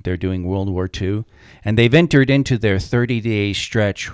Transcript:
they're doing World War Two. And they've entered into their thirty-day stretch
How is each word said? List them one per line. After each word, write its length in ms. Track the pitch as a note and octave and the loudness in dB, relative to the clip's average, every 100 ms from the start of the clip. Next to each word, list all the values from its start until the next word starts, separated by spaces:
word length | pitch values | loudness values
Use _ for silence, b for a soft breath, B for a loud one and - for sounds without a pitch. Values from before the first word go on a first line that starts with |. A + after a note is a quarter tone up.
they're 140 | F2+ F2+ | -6 -4
doing 260 | F#2 F#2 | -4 -4
World 260 | F2 G2 G2 | -4 -4 -4
War 200 | F2+ F#2 | -4 -6
Two. 360 | - F#2+ G#2 A2 b b b | -6 -4 -4 -6 b b b
And 140 | B2 A2+ | -2 2
they've 160 | A#2 | 4
entered 360 | C#3+ F3 C#3+ C3 | 6 4 4 4
into 280 | C#3 C3+ A#2+ | 2 0 0
their 220 | G#2+ F#2+ | 0 0
thirty-day 760 | F#2 A#2+ B2 A#2+ A2+ G#2+ G2+ | 0 -2 0 -2 -2 0 -2
stretch 540 | G2 - A#2 G2+ F#2+ - | -2 -4 0 0 -2 -10